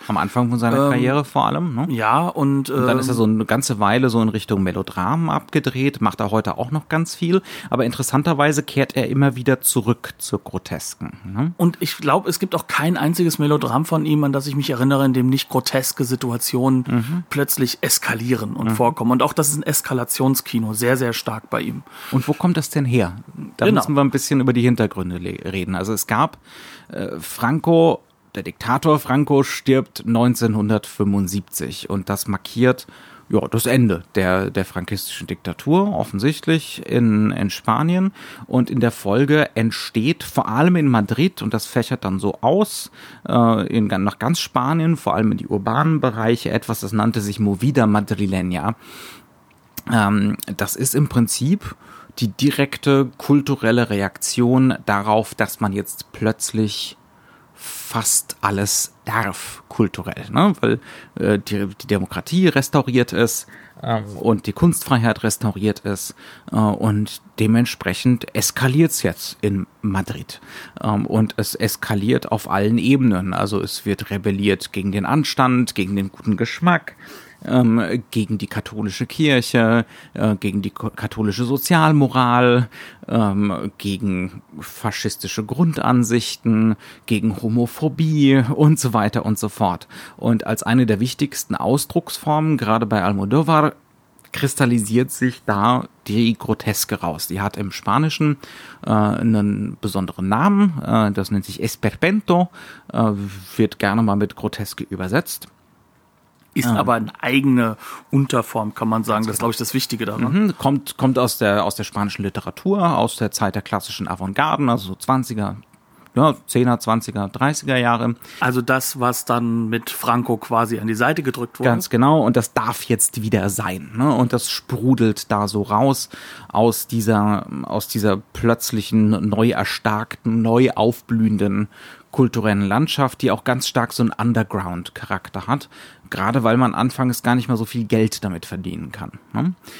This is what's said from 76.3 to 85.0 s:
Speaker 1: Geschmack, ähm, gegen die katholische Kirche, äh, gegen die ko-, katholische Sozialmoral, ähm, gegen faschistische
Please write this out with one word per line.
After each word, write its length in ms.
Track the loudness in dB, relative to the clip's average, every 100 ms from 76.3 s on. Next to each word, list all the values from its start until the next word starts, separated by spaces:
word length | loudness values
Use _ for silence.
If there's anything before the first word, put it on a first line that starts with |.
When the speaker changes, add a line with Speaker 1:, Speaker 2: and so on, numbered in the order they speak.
| -2
Speaker 1:
Geschmack, 580 | -2 0 2 2 -2 -16 -20 -20 -20 -14 0
ähm, 560 | 4 4 4 0 -4 -4
gegen 260 | -4 -2 -4
die 100 | -4
katholische 580 | -8 -8 -6 -6 -4 -6
Kirche, 800 | 0 2 2 2 2 4 4 0 -8 -16
äh, 220 | -2 0 0
gegen 240 | -2 -2
die 80 | -4
ko-, 220 | -6 -10 -8
katholische 480 | -8 -2 -2 -2
Sozialmoral, 1300 | -2 -2 2 2 4 4 4 2 2 4 6 4 2 -6 -20 -20 -2
ähm, 600 | 0 2 2 0 -2 -6 -6
gegen 640 | -6 -4 -2 -2 -4 -10 -18 -18
faschistische 800 | -16 -8 -6 -4